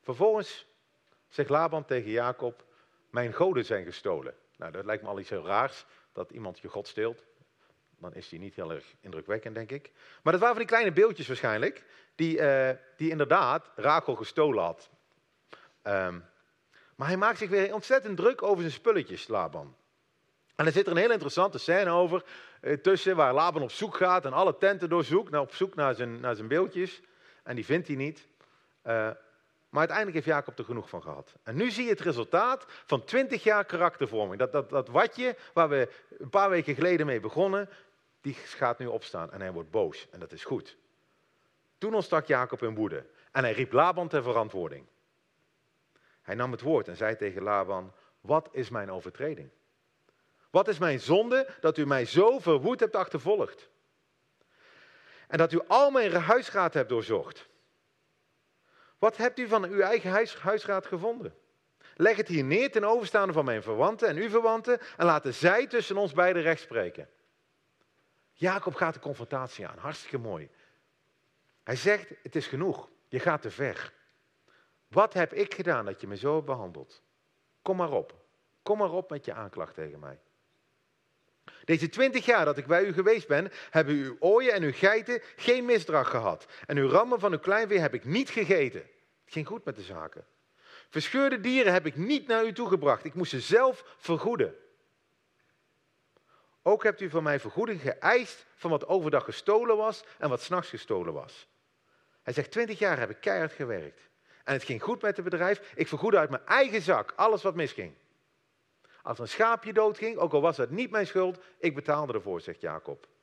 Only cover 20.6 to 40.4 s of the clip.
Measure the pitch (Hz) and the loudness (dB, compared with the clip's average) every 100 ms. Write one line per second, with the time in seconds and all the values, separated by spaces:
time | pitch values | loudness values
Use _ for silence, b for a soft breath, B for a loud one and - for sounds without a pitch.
20.6 | 156 180 196 170 226 220 147 - 196 160 | 2 2 2 2 2 2 0 0 0 0
21.6 | - 180 190 175 180 180 - B B B | 0 2 4 2 2 0 -6 B B B
22.6 | 135 147 190 190 190 180 139 135 170 160 | -4 0 4 4 2 4 4 4 2 0
23.6 | 127 - 214 - 180 180 143 135 185 - | -4 -6 -8 0 2 4 2 2 2 4
24.6 | 196 202 170 170 127 170 196 151 139 - | 2 2 0 0 2 0 0 -4 -4 -4
25.6 | 190 165 143 123 120 117 123 110 110 151 | -6 0 -2 0 -6 -6 -4 -4 -2 0
26.6 | 185 175 180 - b b b b - 123 | 0 -2 -8 -8 b b b b -10 -10
27.6 | - 156 165 135 143 156 _ _ b b | -2 -2 -2 -6 -6 -8 _ _ b b
28.6 | b b - 113 110 110 _ _ _ _ | b b -4 -2 -2 -6 _ _ _ _
29.6 | _ 139 160 170 208 160 156 147 - - | _ -2 0 0 -2 -4 0 -2 -2 -12
30.6 | 120 120 - 90 78 69 - _ - 123 | -10 -10 -10 -14 -12 -14 -16 _ -10 -4
31.6 | 247 208 240 208 - 123 110 170 233 262 | -2 -2 -2 -2 -2 -4 0 2 2 -2
32.6 | - - - 135 - 240 262 233 214 208 | -6 -20 -4 -4 0 0 0 2 2 2
33.6 | 196 170 170 - 131 110 101 98 127 143 | 2 2 0 2 -4 -2 -2 0 0 0
34.6 | - 139 117 131 220 - 254 233 B - | 0 -2 0 2 2 0 -6 -6 B 0
35.6 | 160 143 120 B B - 131 196 196 180 | 2 2 0 B B -16 -2 2 2 2
36.6 | 147 131 170 170 151 120 107 143 190 190 | -2 0 2 2 0 -2 -4 0 0 0
37.6 | 196 B B B _ _ - 131 - - | -6 B B B _ _ -12 -12 -14 -4
38.6 | 127 120 123 113 - 90 82 101 92 87 | -2 -2 -6 -8 -8 -10 -10 -10 -10 -10
39.6 | 80 110 87 73 - 87 85 80 | -4 -2 -2 -4 -18 -18 -16 -16